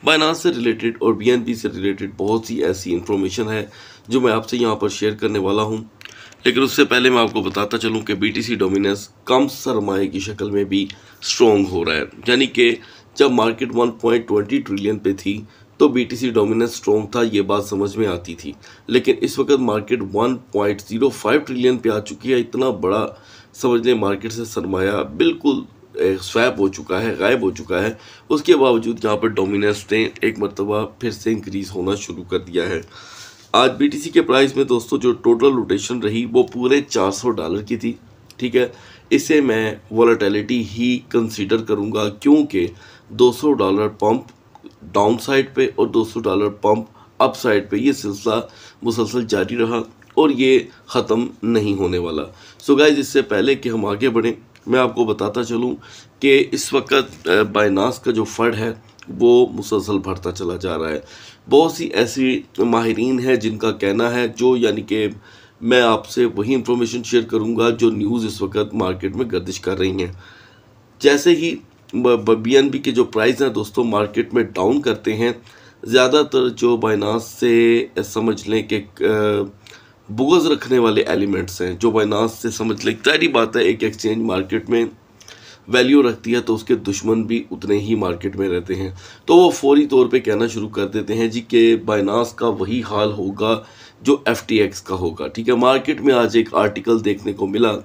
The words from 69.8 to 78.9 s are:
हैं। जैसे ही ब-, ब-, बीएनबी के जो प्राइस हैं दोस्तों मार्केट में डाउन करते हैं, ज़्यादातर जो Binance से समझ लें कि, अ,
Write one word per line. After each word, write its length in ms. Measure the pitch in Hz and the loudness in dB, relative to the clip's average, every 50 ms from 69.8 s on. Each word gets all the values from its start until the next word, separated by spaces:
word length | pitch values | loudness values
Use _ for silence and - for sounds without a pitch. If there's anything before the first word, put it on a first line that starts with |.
| 92 95 92 95 90 | -2 -2 -2 -2 -4
हैं। 140 | 87 90 - - - - - - - - _ _ _ _ _ _ _ _ _ | -6 -8 -14 -20 -20 -20 -20 -20 -20 -20 _ _ _ _ _ _ _ _ _
जैसे 340 | - 139 143 143 143 175 170 | 4 4 4 6 4 4 4
ही 240 | 160 160 170 - - - _ _ _ _ _ - | 4 2 -4 -6 -6 -12 _ _ _ _ _ -6
ब-, 240 | 117 123 123 123 117 | 0 2 4 2 2
ब-, 160 | 104 107 113 | 4 2 2
बीएनबी 440 | 113 110 117 131 135 139 143 131 139 | 2 2 4 4 4 4 4 0 -2
के 140 | 139 139 123 | -4 -2 0
जो 100 | 117 120 | 0 0
प्राइस 360 | - - 110 107 120 127 117 139 | 0 2 0 2 2 2 2 0
हैं 100 | 135 113 | -2 0
दोस्तों 300 | 110 104 - - - 123 | -4 -6 -4 -2 -2 0
मार्केट 480 | 117 110 104 107 104 - 120 117 - - | 0 2 0 0 0 0 -4 -4 0 0
में 100 | 120 113 | 0 0
डाउन 360 | 98 95 90 92 101 131 143 | 0 -2 -2 0 2 2 2
करते 320 | 143 123 107 - - 113 107 | 0 -2 -2 -2 -2 -4 -2
हैं, 220 | 107 117 120 117 - - - - - - - - _ - | 0 0 -2 -2 -4 -12 -20 -20 -20 -20 -20 -20 _ -10
ज़्यादातर 640 | - 113 127 127 127 135 151 147 143 - 135 127 123 113 | 0 2 4 4 6 4 2 2 2 0 0 0 0 -2
जो 240 | 110 120 120 120 113 110 | 0 2 2 2 2 2
Binance 380 | 110 107 104 104 104 110 117 110 | 0 0 0 0 -2 -2 -4 -4
से 800 | - - - - 123 117 113 117 117 117 117 117 - - - 107 | -8 -8 -2 0 4 4 6 6 6 4 2 0 -2 -6 -6 -6
समझ 420 | - - 110 107 113 107 - - 101 | -4 -4 -2 -2 -2 -2 -2 -4 -2
लें 180 | 107 110 107 110 | -2 -2 -2 -2
कि, 80 | 113 | -4
अ, 60 | 107 98 - | -6 -6 -8